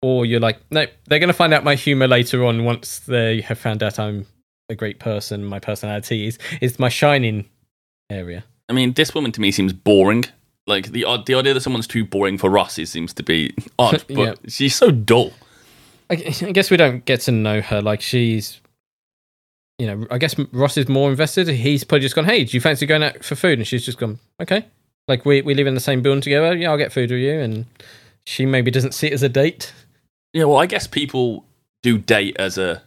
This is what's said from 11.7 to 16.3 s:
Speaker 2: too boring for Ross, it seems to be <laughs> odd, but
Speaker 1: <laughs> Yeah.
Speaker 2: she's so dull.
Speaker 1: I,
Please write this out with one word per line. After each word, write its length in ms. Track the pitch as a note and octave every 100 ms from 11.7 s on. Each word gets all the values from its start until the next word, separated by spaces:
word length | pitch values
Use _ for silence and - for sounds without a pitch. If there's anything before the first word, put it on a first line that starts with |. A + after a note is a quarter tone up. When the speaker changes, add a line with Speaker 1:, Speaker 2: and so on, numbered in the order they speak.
| B2 A2
Speaker 2:
too 180 | A#2 G#2+
boring 320 | G2 G2 F#2+
for 120 | G2
Ross, 280 | G2+ F2+ -
it 100 | E2
seems 260 | E2 E2 -
to 80 |
be 300 | - E2 D2 - -
<laughs> 140 | _
odd, 240 | A#2+ F#2 -
but 20 |
Speaker 1:
<laughs> 80 | C#3
Yeah. 180 | A2+ - -
Speaker 2:
she's 280 | - C#3 -
so 160 | A#3+
dull. 420 | C3 G#2 A#2 - - _ _ _ _ _ _ _
Speaker 1:
I, 40 | E3+ -